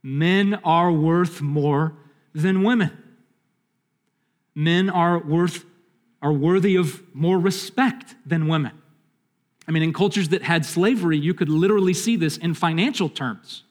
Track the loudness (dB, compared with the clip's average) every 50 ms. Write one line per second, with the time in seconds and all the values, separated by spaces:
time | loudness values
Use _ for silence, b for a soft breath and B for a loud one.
0 | -10 -6 -2 0 0 2 2 2 2 0 -2 -2 0 0 2 2 4 2 2 2
1 | 2 2 2 2 0 -2 -4 -6 -6 -4 -2 0 0 2 2 2 0 -2 -4 b
2 | b b b b b b -6 -2 0 0 2 2 2 2 2 2 0 -2 -4 -10
3 | -20 -20 _ _ _ _ _ _ _ _ _ _ _ _ _ _ _ _ _ _
4 | _ _ _ _ _ _ _ _ _ _ _ -2 0 2 2 2 2 0 0 2
5 | 2 2 0 0 -2 0 0 2 0 0 -2 -8 -18 _ _ _ _ _ _ _
6 | _ _ _ _ -2 -2 0 2 2 2 2 4 4 4 2 2 0 -2 -4 -10
7 | -20 _ -6 -2 0 0 2 2 2 0 -2 -2 -8 -6 -2 0 0 0 0 -4
8 | -16 -20 -20 _ _ -4 -2 -2 0 0 0 0 -2 -4 -8 -14 _ _ _ _
9 | _ _ _ _ _ _ _ _ _ _ _ _ -8 -4 -2 0 0 -2 0 0
10 | -2 0 0 -2 -2 -2 -2 -2 -2 -2 -2 -2 -2 -2 -2 0 2 2 2 0
11 | 0 0 0 0 0 -2 -2 -2 -2 0 0 2 2 2 2 2 2 0 0 -2
12 | -2 -2 0 0 0 -2 -4 -4 -4 -6 -4 -2 -2 -2 0 0 -2 -2 -2 -2
13 | -4 -4 -4 -6 -8 -8 -8 -10 _ -20 -20 -20 _ _